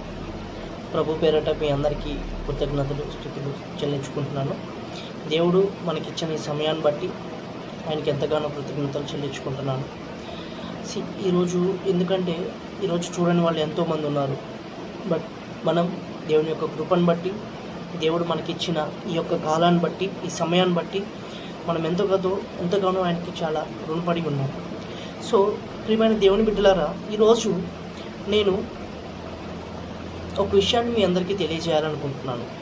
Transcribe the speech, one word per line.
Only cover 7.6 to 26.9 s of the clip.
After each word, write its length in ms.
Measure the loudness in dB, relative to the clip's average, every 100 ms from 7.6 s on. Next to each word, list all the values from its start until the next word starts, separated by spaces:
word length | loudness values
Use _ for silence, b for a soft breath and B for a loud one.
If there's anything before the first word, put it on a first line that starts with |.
| -10 -10 -4
ఆయనకి 200 | -2 0
ఎంతగానో 400 | 0 0 0 0
కృతజ్ఞతలు 540 | -4 -6 -4 -2 -2
చెల్లించుకుంటున్నాను. 800 | -4 -4 -6 -6 -6 -4 -2 -4 -4 -10 -12 -12 B B B B B -8 -6
See, 360 | -6 -6 -2 2
ఈరోజు 460 | 4 4 2 2 2 2
ఎందుకంటే 640 | 2 2 2 0 -2 -4 -6 -12 -4
ఈరోజు 260 | -2 0 -2 0
చూడని 220 | 4 4
వాళ్ళు 180 | 4 2
ఎంతోమంది 480 | 0 0 0 0 0
ఉన్నారు. 300 | 0 0 -2 -6 -12 -12 -12 -12 -8 -2
But 120 | -2 -2 -10 -12 -4 2
మనం 320 | 4 2 -2 -8 -8 2
దేవుని 220 | 4 4
యొక్క 160 | 0 -2
కృపను 400 | -2 2 4 6
బట్టి, 280 | 4 0 -4 -8 -10 -10 -10 -8 0
దేవుడు 240 | 2 2
మనకిచ్చిన 680 | 2 0 -2 -4 -2 0 -2 -4 -2
ఈ 20 |
యొక్క 220 | -2 0 0
కాలాన్ని 440 | 2 6 6 6
బట్టి, 320 | 4 0 -4 -4 -6
ఈ 40 |
సమయాన్ని 460 | -2 2 4 4 2
బట్టి 280 | 0 -4 -4 -8 B B B -8 -2
మనం 180 | 0 0
ఎంతగానో, 520 | 2 4 4 2 -2 -4 -4
ఎంతగానో 420 | 0 2 2 2
ఆయనకి 420 | 2 0 -4 -4
చాలా 220 | -2 -2 -4 -6 -4
రుణపడి 320 | -2 0 0
ఉన్నాం. 300 | 0 0 -2 -4 -8 -8 B B B -10 2
So, 200 | 4 6 2 -6 -8 0
ప్రియమైన 320 | 4 6 6
దేవుని 260 | 6 8
బిడ్డలారా, 520 | 4 6 6 6 4